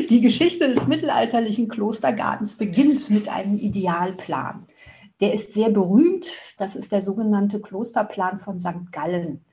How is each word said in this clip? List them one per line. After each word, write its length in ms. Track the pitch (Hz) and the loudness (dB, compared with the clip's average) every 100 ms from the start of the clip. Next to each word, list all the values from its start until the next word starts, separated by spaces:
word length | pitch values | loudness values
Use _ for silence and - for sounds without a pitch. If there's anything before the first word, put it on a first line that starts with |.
| - | 6
Die 140 | 233 | 6
Geschichte 500 | 254 - 339 - 277 | 6 4 2 2 2
des 140 | 240 - | 2 0
mittelalterlichen 840 | 311 311 233 233 240 226 214 226 | 0 0 0 2 0 0 -2 -2
Klostergartens 880 | 226 208 226 220 208 - - 208 - | -2 -4 -2 -2 -2 -4 -4 -6 -6
beginnt 540 | 208 175 285 285 - | -2 4 4 4 2
mit 180 | 208 202 | 0 0
einem 300 | - 196 202 | -6 -2 -2
Idealplan. 1080 | 208 196 180 170 180 185 - 139 - - - _ - - - - | -2 -2 -2 0 -2 -4 -6 -6 -6 -12 -18 _ -20 -20 -12 -2
Der 140 | 202 | 0
ist 180 | 208 - | 0 -2
sehr 160 | 208 226 | 0 2
berühmt. 600 | 202 180 208 339 381 - - - - | 4 6 6 6 2 -6 -14 -14 -8
Das 200 | 202 - | -8 -8
ist 140 | - | -4
der 120 | 202 | -2
sogenannte 580 | 190 196 214 202 202 208 | -2 -2 0 2 2 -2
Klosterplan 800 | - 190 233 233 214 - 185 202 | -8 -8 -4 -2 -2 -2 -4 -4
von 180 | - 180 | -10 -6
Sankt 320 | 175 175 180 | -6 -6 -10
Gallen. 540 | 156 160 180 165 - _ | -8 -4 -4 -4 -8 _